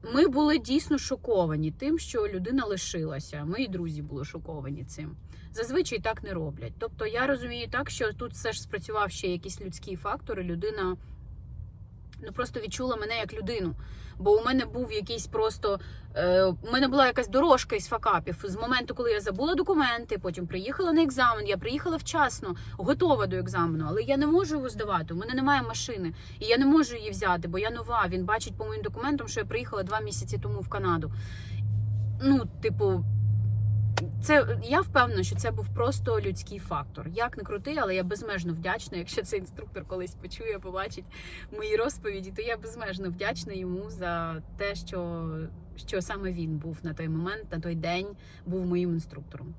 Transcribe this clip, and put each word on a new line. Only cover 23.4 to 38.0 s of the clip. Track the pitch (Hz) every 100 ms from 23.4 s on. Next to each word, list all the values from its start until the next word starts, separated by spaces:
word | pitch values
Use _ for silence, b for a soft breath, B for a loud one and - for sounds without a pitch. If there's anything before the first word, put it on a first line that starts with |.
| 185 180 170 160 156
але | 190
я | 233 277
не | 294
можу | 330 359 302
його | 254
здавати, | 208 214 185 160
у | 165
мене | 220
немає | 254 269 277
машини, | 226 226 - 214 175 B B B
і | 220
я | 233
не | 269
можу | 320 269 240
її | 214
взяти, | 196 196 180 170
бо | 185
я | 214
нова, | 240 226 233 185
він | 185 185
бачить | 220 - -
по | 214
моїм | 214
документам, | 202 214 262 285 226
що | -
я | 196
приїхала | 226 240 208
два | 185 214
місяці | 208 190 - 202
тому | 202 202
в | 185
Канаду. | 208 185 165 156 B B B B B - - - - - -
Ну, | 269 269 226 -
типу, | 220 - 392 370 - - - - - - - - - - - -
це, | - 302 220 -
я | 226 294
впевнена, | 392 285 240 208
що | 185 -
це | 240
був | - -
просто | - 240 285 - 220
людський | 202 180 - 196
фактор. | 156 160 139 - 147
Як | 180 240 240
не |
крути, | 190 208 214 311
але | 214
я | 190